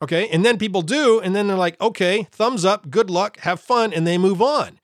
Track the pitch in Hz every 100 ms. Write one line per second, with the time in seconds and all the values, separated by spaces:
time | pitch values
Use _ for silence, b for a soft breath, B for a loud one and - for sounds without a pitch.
0 | 147 165 220 165 214 226 214 190 160 277
1 | 285 226 185 196 202 190 175 170 220 208
2 | 180 202 196 - 220 254 185 208 147 151
3 | 214 175 202 - - 180 - 247 226 165
4 | 165 175 190 185 247 294 185 -